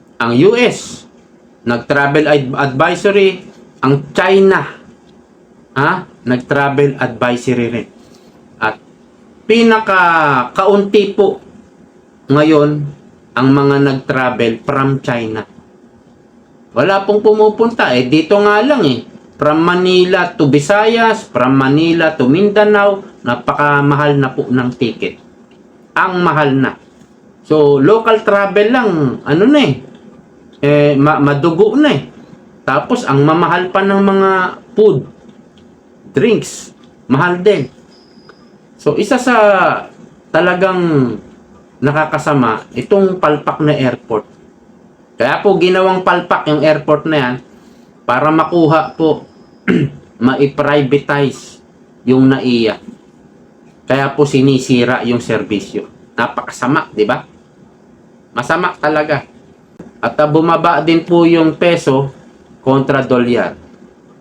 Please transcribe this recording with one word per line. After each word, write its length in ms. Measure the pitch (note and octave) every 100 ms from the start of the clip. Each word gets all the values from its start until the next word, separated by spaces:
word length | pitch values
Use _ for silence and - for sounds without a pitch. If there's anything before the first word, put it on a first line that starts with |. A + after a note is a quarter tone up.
| _ _
Ang 140 | A#2 A#2+
U 160 | F3+ A#3
S, 480 | A#3+ - - - - _ _ _ _ _
nag-travel 640 | - A#2+ - C#3+ C#3 D3+ D3+
ad-, 280 | D3 B2+ C#3
advisory. 880 | C#3 C3 E3 F3 G3+ G3+ G3 F3+ - - - _ C3
Ang 260 | C#3+ -
China, 480 | - F#3 G3 F#3+ F#3 C#3 - - - _ - _ _ _ _ _ B2+
ha? 260 | D3 F3+ - - A#2
Nag-travel 720 | B2 - C#3+ C#3 C3+ C#3+ -
advisory 680 | B2 A2+ B2 B2 - A#2+ A#2
rin. 160 | A#2 - - - - - _ _ -
At 160 | A2 - _ _ _ _ _ _ -
pinaka-kaunti 1700 | A3+ A3+ A3 A3 F#3+ E3+ E3 D3+ C3+ B2 - F#3+ G3+ G3 G#3+ G3+ G3
po 240 | G3 - - - - _ - _ _ _ -
ngayon 420 | C#3 D3+ D#3 D3 D3+ D3 - - - _
ang 160 | - C3 C#3
mga 220 | C#3 C#3
nag-travel 800 | C#3 C3 - C3 B2+ A#2 A#2 A2+ -
from 320 | C3+ C3+ C3+
China. 480 | - A#2+ A2+ A2 - - - _ _ _ _ _ _ _ _ _ _ A2+
Wala 320 | D3+ G3 G3
pong 160 | G#3
pumupunta. 720 | G#3 G#3+ G#3+ G#3 A3+ - F#3+ B2+
Eh, 160 | B2
dito 240 | D3+ D#3 G3+
nga 160 | G#3 G#3
lang 240 | B3 C#4
eh. 240 | D#3 A#2 - - - -
From 240 | D3 D#3
Manila 720 | E3+ F3+ F#3 F#3 F3+ F#3 F3 -
to 160 | D3
Visayas, 800 | C#3+ - G3+ A3 A#3 A3+ G#3 -
from 240 | - B2+ C3+
Manila 560 | C3+ C#3+ E3 E3 D#3+ D3+
to 80 | B2
Mindanao, 720 | D#3 G#3 G#3 G#3 G#3 G3+ G3 - -
napakamahal 960 | B2 B2 - C#3 D3 C#3+ C#3+ C#3+ D3 C#3+
na 160 | C3 -
po 160 | -
ng 180 | B2+ B2 B2
ticket. 400 | A#2 - F#2+ - - _ - - - _ _ D#3
Ang 240 | F#3 F3+
mahal 320 | F3 D3+ C#3+ C3+
na. 160 | B2 - _ _ - _ _ _ -
So, 320 | D#3 D3 C#3+
local 480 | C#3 A3 A3+ A3 A3
travel 400 | G3+ G3 F#3+ G#3
lang, 220 | B3+ A3 E3+ C#3 A#2+
ano 200 | - D3+ A3+
na 120 | D4
eh. 100 | G#3+ A#2+ - - - - - - - -
Eh, 340 | C#3+ D3 D3 C#3
ma-, 240 | D3 D3+
madugo 560 | C#3+ C#3+ E3+ D#3+ G#3+ B3
na 100 | D4+ C#3+
eh. 80 | - - - - - - -
Tapos, 400 | C3+ - A#3+ -
ang 160 | C#3
mamahal 480 | D3 E3 E3 F3+ F3+
pa 100 | G3
ng 200 | G3 G3
mga 280 | G3 G3 F#3+ F#3+ F3+ - - -
food, 320 | G#3+ C#3+ - - - - - _ - - _ _ -
drinks, 640 | - A3+ G#3 - - - - - _ -
mahal 300 | C3 F3 F3+
din. 300 | F#3 F#3 B2+ - - - _ - - - - - _ _
So, 160 | - -
isa 180 | G#3 B3
sa 180 | B3 A#3 G#3 G3 E3 A#2+ - - - - _
talagang 880 | D#3 F3+ F3+ F#3+ F#3 E3+ D3 B2 G#2 - - - - - _
nakakasama, 880 | C3 D3 D3+ D#3 D#3 C#3+ A#2+ A2 - -
itong 420 | - G3 F#3+ F#3
palpak 460 | D3+ D3 D#3 D3
na 80 | D3+
airport. 540 | D3 C3 A#2+ - A2 - - - _ _ - - _ _ _
Kaya 200 | A#2+ D3+
po 120 | G#3 F3+
ginawang 440 | F3+ F#3 F#3+ F#3
palpak 440 | F#3 F3 F3 F#3 -
yung 160 | D3+
airport 440 | D3+ D3+ D3 D3 D#3+
na 100 | D#3
yan 180 | B2+ B2+ - - - - - _ -
para 240 | B2+ D3
makuha 640 | D#3+ D3+ F3 D#3 D#3 D#3 -
po, 320 | D#3+ - - _ - _ -
<clears throat> 560 | F3 C#3+ - - -
ma-privatize 1400 | A#2+ C#3 C#3 - C#3 D3 C3 C#3 - C#3+ C#3 - - - _ _ _ _ A#2+
yung 240 | C3 C3
naiya. 480 | C3+ B2+ A#2+ A2 G2+ - - _ _ - _ - _ - _ -
Kaya 220 | C3+ C3+ -
po 80 |
sinisira 800 | C#3+ C#3 C3+ C3+ - B2+ A#2+ B2
yung 160 | A#2 A#2+
serbisyo. 680 | A#2+ A2 F#2+ G#2 - G#2+ - - - -
Napakasama, 760 | A#2+ - - - B2+ D#3 -
di 100 | - G#2
ba? 160 | C#3+ - - _ _ - _ _ _ _ _ _ A#2
Masama 420 | B2 E3 F3+ -
talaga. 460 | D3+ D#3 D#3 C#3+ - - - - _ _ - -
At, 160 | A#2 -
ah, 140 | D3+
bumaba 480 | D#3 D#3+ E3 E3+ E3+
din 240 | D#3+ E3
po 240 | E3 E3+ E3+
yung 320 | E3 D#3+ D3+
peso 480 | F3 E3+ - C3+ C#3 - - - - -
kontra 400 | - C3+ C3+ C3+
dolyar. 520 | A#2+ B2 A#2+ A#2 F2 E2 - - - _ _ _